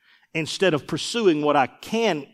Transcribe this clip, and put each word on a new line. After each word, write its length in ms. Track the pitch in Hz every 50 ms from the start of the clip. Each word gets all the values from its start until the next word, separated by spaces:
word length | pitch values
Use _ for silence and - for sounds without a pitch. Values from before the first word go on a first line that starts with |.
| _ _ _ _ _ _
instead 400 | - 160 156 - - - 196 180
of 140 | 156 135 -
pursuing 560 | - 160 139 - - - 240 220 185 156 151
what 140 | 147 147 143
I 100 | 143 127
can 580 | 123 - _ - - 208 226 233 208 165 147 - -